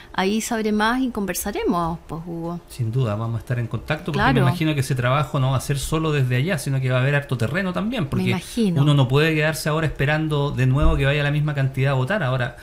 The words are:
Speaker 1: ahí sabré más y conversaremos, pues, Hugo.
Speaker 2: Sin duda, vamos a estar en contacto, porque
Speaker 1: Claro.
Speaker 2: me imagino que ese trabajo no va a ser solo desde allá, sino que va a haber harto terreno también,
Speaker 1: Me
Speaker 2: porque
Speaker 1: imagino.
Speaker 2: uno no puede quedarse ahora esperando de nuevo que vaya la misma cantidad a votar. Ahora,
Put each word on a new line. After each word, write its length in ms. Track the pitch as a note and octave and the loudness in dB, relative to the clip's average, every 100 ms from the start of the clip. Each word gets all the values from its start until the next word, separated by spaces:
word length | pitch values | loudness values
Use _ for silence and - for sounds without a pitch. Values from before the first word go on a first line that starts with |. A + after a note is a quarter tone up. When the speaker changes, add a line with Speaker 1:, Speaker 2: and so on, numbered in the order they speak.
| - | -10
Speaker 1:
ahí 280 | - F#3+ G#3+ | -2 0 0
sabré 320 | - A3+ G#3+ | -2 -2 0
más 280 | G#3+ G#3+ B3+ | 2 2 2
y 100 | C4 | -2
conversaremos, 920 | A#3 G3 F3+ G3+ E4 A4+ F3+ E3 E3+ - | -2 -4 -4 -6 -4 -2 0 -2 -4 -8
pues, 140 | D#3+ E3+ | -10 -8
Hugo. 340 | E3+ E3 E3+ - | -8 -8 -8 -10
Speaker 2:
Sin 220 | - A2+ | -6 -4
duda, 240 | B2 B2 | 0 0
vamos 220 | G#2 A2+ A2+ | -2 -4 -6
a 20 | |
estar 220 | - A#2+ | -4 -4
en 80 | A2+ | -4
contacto, 380 | A2+ - D#3 - | -6 -6 -6 -4
porque 120 | D#3+ | 0
Speaker 1:
Claro. 160 | A3+ | 2
Speaker 2:
me 60 | C4+ | 4
imagino 340 | C3 - D#3 | 4 2 0
que 60 | D3 | 0
ese 160 | C3 C3 | 0 0
trabajo 420 | B2 C3+ D3 D3 | 2 0 0 0
no 140 | C3 | 0
va 60 | C3 | 0
a 20 | |
ser 180 | - C#3+ | -2 -4
solo 320 | - D#3+ D#3+ | -2 0 0
desde 260 | D3 B2+ B2 | 0 2 0
allá, 220 | D3+ F3+ | 0 -2
sino 220 | C#3+ C3+ | -2 -2
que 100 | C3 | 0
va 80 | B2+ | 2
a 20 | |
haber 120 | C3 | 2
harto 240 | C#3+ C#3 B2 | 0 0 -2
terreno 340 | A2+ D#3+ F#3+ | -2 -2 -2
también, 300 | F3+ G3+ B3+ | -2 -2 -2
Speaker 1:
Me 40 | C#3+ | -2
Speaker 2:
porque 200 | - F#3 | 0 0
Speaker 1:
imagino. 520 | F#3 - - G#3+ E3 | -2 -2 -2 2 4
Speaker 2:
uno 120 | C#3+ | 4
no 120 | C#3+ B2+ | 4 4
puede 260 | C3+ D#3+ | 4 2
quedarse 340 | D#3 D3+ D#3 D#3+ | 2 0 0 -2
ahora 180 | D#3 D#3 | 0 0
esperando 640 | - C#3+ D#3 D#3 D3 C#3+ | 0 0 0 0 0 0
de 160 | B2 C3 | 0 2
nuevo 300 | C3 D#3 D#3 | 4 4 4
que 80 | |
vaya 180 | C3+ D3 | 2 2
la 80 | C#3+ | 0
misma 240 | D3 D3+ | 0 0
cantidad 380 | C#3+ C3+ C3 C3+ | 0 -2 0 0
a 20 | |
votar. 300 | C3+ C3 G#3 | 2 0 0
Ahora, 320 | C3+ C3 B2 - | 0 -2 -4 -8